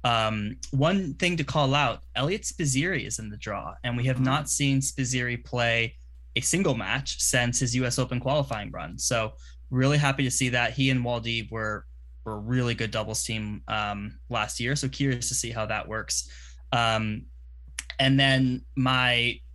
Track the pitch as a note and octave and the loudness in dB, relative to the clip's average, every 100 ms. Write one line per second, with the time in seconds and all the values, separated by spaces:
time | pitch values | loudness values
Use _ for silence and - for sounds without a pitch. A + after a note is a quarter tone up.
0 | B2 A#2 A2 G#2+ G#2 - - C3+ D#3 G3 | 4 4 2 0 -4 -6 -4 2 4 4
1 | F#3 - F3+ E3+ C#3+ D#3 C3+ C#3+ C3+ G#2+ | 0 0 0 0 0 2 4 4 2 0
2 | - A#2 C#3+ G#3 - - D#3 C3 E3+ D#3+ | -8 -4 -2 -2 -4 -2 0 2 2 -2
3 | G#2+ A#2 A2 G#2+ A2 G2 D2+ - B2 A#2+ | -4 -6 -8 -8 -6 -6 -8 -6 -2 0
4 | B2+ B2+ C3 C#3+ C#3+ - C#3+ C3+ C3+ - | 2 2 4 2 0 2 4 4 2 -2
5 | B2 B2+ B2 A#2+ - B2 A#2 A#2 A#2 - | -2 0 0 -4 -4 0 4 4 0 -4
6 | - - - A#2+ - E3+ F3+ A2+ F#2+ B2 | -20 -20 -4 -2 0 2 2 0 0 -2
7 | C3+ - - B2+ A#2+ A#2+ B2+ B2 B2+ A#2+ | -2 -2 2 2 2 0 0 0 0 0
8 | B2+ B2 C3 D3 C#3 A2 G#2 F#2+ D#2 - | -2 -2 0 0 0 -4 -6 -8 -8 -4
9 | - A#2 A2 - - - - B2+ C3 D3 | 0 0 -2 -6 -18 -18 -4 2 4 4
10 | C#3+ C3+ C3 - B2+ B2 A#2+ A#2+ C3+ C3 | 2 2 0 0 0 2 0 2 2 2
11 | A#2+ A#2+ A2+ A#2 G#2+ A2+ G#2+ G#2 - - | 0 -2 -2 -4 -4 -4 -4 -4 -10 -18
12 | - - A2 G#2+ A2 B2+ A#2+ A2+ A2+ A2 | -18 -12 -8 -8 0 0 2 0 -2 -2
13 | G#2+ G#2+ - A2 G#2+ G#2 - G#2+ G#2 G2+ | -2 -4 -4 -4 -4 -8 -4 -2 -2 -4
14 | G#2 - - A#2+ G#2+ - A#2+ C#3+ C3+ - | -8 -12 -6 -2 -2 -2 0 0 -2 0
15 | C#3 B2 B2 - A#2 A2+ G#2+ G#2+ - A2 | 0 2 -2 -2 -2 -4 -2 -4 -4 -6
16 | - - - - - - - A#2+ A2+ A2 | -4 -4 -6 -16 -18 -18 0 2 4 4
17 | A2 G#2+ - - - - - - - - | 0 -4 -8 -18 -18 -18 -12 -12 -12 2
18 | C3+ C3+ C3+ C3 C3 B2+ - C3+ B2+ B2+ | 6 6 6 6 4 0 -4 0 4 4
19 | B2 A#2+ A#2+ A#2 - | 4 4 2 -2 -10